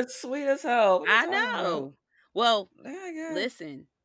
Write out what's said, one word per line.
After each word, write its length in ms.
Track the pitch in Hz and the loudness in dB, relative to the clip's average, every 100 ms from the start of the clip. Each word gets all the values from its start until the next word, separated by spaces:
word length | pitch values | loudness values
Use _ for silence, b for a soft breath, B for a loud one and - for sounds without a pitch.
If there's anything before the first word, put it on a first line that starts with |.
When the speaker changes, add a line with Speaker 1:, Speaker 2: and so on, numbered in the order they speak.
| 247 | 4
Speaker 1:
is 100 | - | -2
sweet 320 | 254 277 277 | -6 -2 0
as 140 | 277 | 0
hell. 400 | 311 240 208 180 | 2 4 6 4
What 80 | 160 | 4
are 20 | |
you 60 | 220 | 4
Speaker 2:
I 60 | 339 | 4
Speaker 1:
talking 240 | 403 480 | 0 -2
about? 140 | 466 | -2
Speaker 2:
know. 300 | - 311 139 - _ _ _ | -2 -4 -6 -14 _ _ _
Well, 360 | 190 233 220 185 _ | 0 2 2 -2 _
Speaker 1:
Yeah, 280 | 247 349 370 | -16 -12 -12
yeah. 180 | 311 320 | -10 -8
Speaker 2:
listen, 540 | 320 233 - 156 135 - _ | -4 -6 -6 -14 -14 -18 _